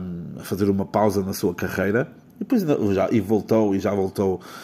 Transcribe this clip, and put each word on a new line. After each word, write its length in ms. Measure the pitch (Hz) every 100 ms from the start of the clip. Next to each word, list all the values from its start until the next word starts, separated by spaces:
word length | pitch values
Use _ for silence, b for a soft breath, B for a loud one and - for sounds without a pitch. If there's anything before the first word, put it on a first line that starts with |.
| 90 85 78 67
a 40 |
fazer 260 | - 98 101
uma 160 | 98 92
pausa 380 | 104 107 98
na 100 | 95
sua 200 | 90 95
carreira. 580 | 87 90 - 95 113 156 - - -
E 20 |
depois 220 | 214 240
ainda, 300 | 160 139 104
já, 160 | 95 95
e 80 | 113
voltou, 560 | 95 107 - 110 104 98
e 40 |
já 120 | 98
voltou, 500 | 101 95 - 95 90 B B